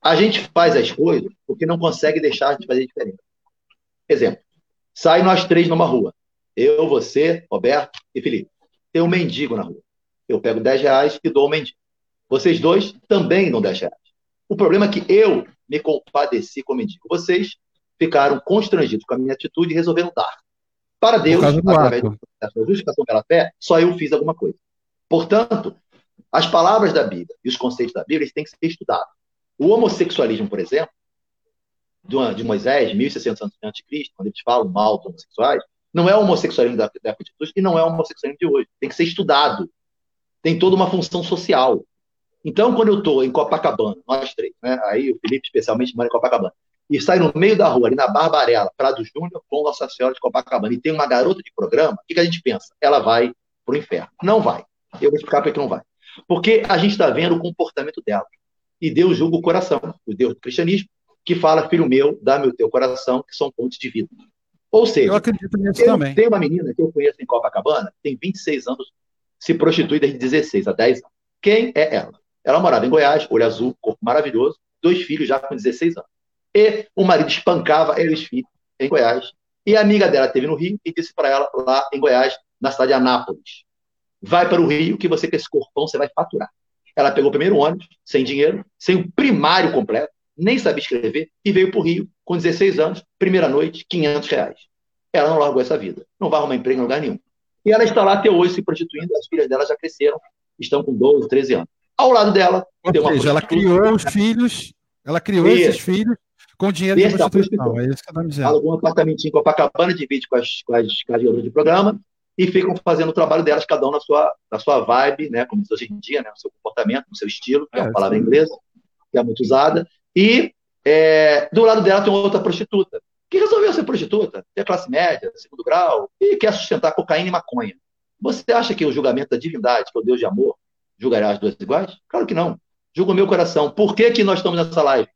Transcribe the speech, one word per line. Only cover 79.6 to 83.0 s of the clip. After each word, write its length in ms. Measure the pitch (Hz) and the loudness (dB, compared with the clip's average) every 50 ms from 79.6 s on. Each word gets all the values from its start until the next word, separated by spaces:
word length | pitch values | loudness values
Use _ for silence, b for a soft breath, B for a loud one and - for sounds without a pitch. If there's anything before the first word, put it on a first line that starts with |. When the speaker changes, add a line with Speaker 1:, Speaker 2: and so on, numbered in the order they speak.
| _ | _
Speaker 1:
E 120 | - 208 220 | 2 4 4
a 40 | |
amiga 280 | 214 202 208 214 202 170 | 4 4 4 4 4 2
dela 180 | 147 139 135 131 | 2 2 0 2
teve 180 | - 135 127 | 0 -2 -2
no 100 | 147 160 | -2 -4
Rio 240 | 143 165 185 208 208 _ | -4 -4 -6 -6 -6 _
e 100 | 165 165 | -10 -8
disse 200 | - 165 - _ | -8 -10 -10 _
pra 160 | - 151 135 | -4 -2 0
ela 200 | 135 135 143 - - | 0 0 -2 -2 -4
lá 340 | 135 131 127 131 135 139 - - | -6 -2 0 0 0 0 -2 -6
em 60 | 139 | -2
Goiás, 360 | 139 147 127 123 131 135 - - _ _ _ _ | 0 2 2 4 2 0 -2 -6 _ _ _ _
na 100 | - 135 | -6 -6
cidade 200 | 135 - 131 131 | -2 0 0 2
de 40 | 139 | 2
Anápolis, 680 | 131 | 2